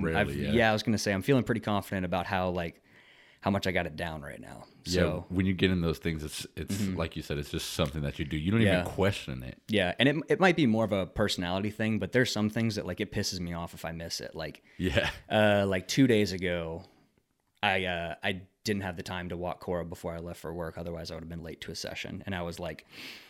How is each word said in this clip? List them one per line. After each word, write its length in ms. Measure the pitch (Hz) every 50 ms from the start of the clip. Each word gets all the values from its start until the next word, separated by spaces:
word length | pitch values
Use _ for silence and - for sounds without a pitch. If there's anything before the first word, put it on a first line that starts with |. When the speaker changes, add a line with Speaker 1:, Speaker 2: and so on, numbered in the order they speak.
| 82
Speaker 1:
I've, 0 |
Speaker 2:
rarely, 380 | 82 80 101 104 71 71 71
yeah. 100 | 71 69
Speaker 1:
yeah, 180 | 107 117 113 110
I 20 |
was 100 | 107 107
gonna 160 | - 123 107 98
say, 140 | - 104
I'm 100 | 98 95
feeling 220 | - 139 139 123 110
pretty 160 | - 123 -
confident 440 | - 110 104 98 - - 101 95 92
about 220 | 85 92 90 87
how, 220 | - 101 92 92 92
like, 340 | 87 90 85 85 - _ _ _ - - - - - - - _ _ _
how 100 | - 98
much 160 | 101 98 -
I 60 | 95
got 140 | 87 90 85
it 80 | 80 78
down 260 | 78 85 82 80 76
right 180 | 71 71 - -
now. 240 | - - - - - - - - -
Speaker 2:
Yeah, 80 | 85
Speaker 1:
So 340 | 90 90 87 85 90 90 85 -
Speaker 2:
when 180 | 90 98 92
you 60 | 95
get 180 | 92 82 98 92
in 100 | 92 87
those 180 | 82 82 76 -
things, 260 | - 85 80 78 76
it's, 220 | 76 - - - - -
it's 180 | - 78 - 101
Speaker 1:
Mm-hmm. 200 | 104 104 95 92
Speaker 2:
like 180 | 80 85 82 -
you 80 | 80
said, 160 | - - 73 73
it's 120 | 71 -
just 240 | - 78 - - -
something 280 | - 80 71 73 78
that 160 | 71 71 - -
you 60 | 76
do. 120 | 67 78
You 140 | 76 76 95
don't 120 | 107 117
Speaker 1:
Yeah. 180 | 113 98 92 90
Speaker 2:
even 100 | 87 -
question 520 | - 98 95 101 101 - - 73 64 64 62
it. 160 | 62 - - _ -
Speaker 1:
Yeah, 260 | 107 98 90 87 - -
and 100 | 120 143
it, 80 | 147 165 - -
it 120 | 151 147
might 160 | 185 185 165
be 100 | 170 147
more 180 | 113 107 113 113
of 80 | 92
a 140 | 104 95 90
personality 640 | - - 117 107 98 - - 87 87 92 95 104 104
thing, 280 | - - 110 110 110 98
but 100 | 98 90
there's 220 | - 123 123 -
some 180 | - 107 107 101
things 240 | - 113 113 113 101
that, 120 | 104 -
like, 140 | 90 92 -
it 120 | 104 -
pisses 260 | - 107 98 - 101 90
me 140 | 87 85
off 200 | 87 82 85 -
if 120 | - - -
I 80 | 82
miss 280 | 82 82 82 85 - -
it. 140 | - - -
Like, 300 | 80 78 76 - - _ _ - -
Speaker 2:
Yeah. 320 | 90 90 76 101 - - - - - -
Speaker 1:
uh, 360 | - 107 107 104 104 101 101 98
like, 180 | 95 92 -
two 200 | - - 143 135 120
days 240 | 113 107 104 90
ago, 520 | 92 90 92 90 87 85 82 80 80 85 - - _ _ _ _ _ _ _ _ _ _ _ _ _ _
I, 220 | 107 101 95 95 92
uh, 300 | 90 87 85 85 82 82 - -
I 160 | 104 95 90 95 - _ _ -
didn't 180 | 110 104 98
have 140 | 95 92 85
the 60 | 82
time 260 | - - 92 87 87 87
to 80 | 87
walk 240 | 87 87 87 - -
Cora 240 | - 92 90 87 85
before 300 | 82 90 - - 85 85
I 40 | 82
left 220 | 82 87 85 -
for 120 | - 80
work. 260 | 82 87 82 80 - 87
Otherwise, 320 | 85 87 85 82 82 78
I 40 | 80
would 80 | 80
have 60 | 80 82
been 140 | 85 82
late 180 | 80 80 - -
to 80 | - -
a 40 | 80
session. 460 | - - - 90 - - - 87 90 -
And 80 | 98 95
I 80 | 87
was 160 | 87 85 82 -
like, 280 | 87 80 78 - - _ - - - - - - -